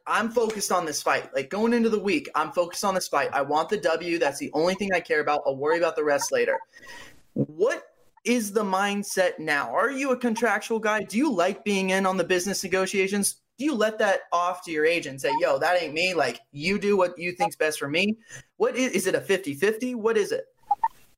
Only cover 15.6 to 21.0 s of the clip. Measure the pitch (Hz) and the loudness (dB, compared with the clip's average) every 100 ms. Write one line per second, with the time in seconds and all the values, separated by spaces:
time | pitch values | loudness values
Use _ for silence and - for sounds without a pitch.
15.6 | 156 180 160 151 185 170 131 120 _ 143 | 2 0 0 -2 0 0 -2 -4 _ -6
16.6 | 165 202 202 202 175 175 175 175 - - | -2 0 2 2 2 0 -6 -2 -2 0
17.6 | 156 151 143 160 208 220 - - - - | -2 -2 -2 0 0 -2 -8 -20 -14 -2
18.6 | 233 233 254 185 180 160 - 190 147 139 | 0 2 0 0 2 0 2 -2 -2 0
19.6 | 202 220 254 247 220 214 185 - - _ | 0 0 -2 -2 0 2 0 -2 -6 _
20.6 | - 831 906 - | -4 -2 -2 -4